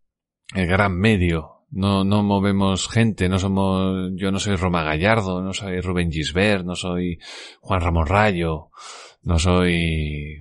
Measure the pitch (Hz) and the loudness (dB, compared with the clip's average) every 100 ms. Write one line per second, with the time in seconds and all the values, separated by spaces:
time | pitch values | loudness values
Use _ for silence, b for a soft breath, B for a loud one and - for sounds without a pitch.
0 | _ _ _ _ - 95 87 95 101 90 | _ _ _ _ -10 -4 0 2 2 2
1 | 110 101 87 82 - - - 92 98 98 | 2 4 2 0 -4 -16 -12 -2 2 2
2 | 98 104 101 101 101 98 98 95 - 113 | 2 2 2 2 2 2 2 0 0 2
3 | 113 90 92 95 98 95 95 95 95 95 | 2 2 0 0 0 0 2 0 0 -2
4 | 92 92 95 98 104 95 90 87 78 78 | -4 -4 -2 -2 -2 0 0 0 0 0
5 | 98 110 95 92 95 92 98 92 90 90 | 2 2 0 -4 -4 -6 -6 -4 -2 -2
6 | 85 78 71 87 107 98 90 87 92 87 | 0 -2 -2 0 2 0 -2 -6 -4 -4
7 | 90 82 B B B B - 95 87 85 | -4 -6 B B B B -4 -2 0 0
8 | 78 101 107 87 82 80 - B B B | 2 2 2 2 -2 -4 -10 B B B
9 | B B 90 82 90 90 90 85 82 78 | B B -2 2 4 4 4 2 0 0
10 | 76 76 73 76 | -2 -6 -10 -8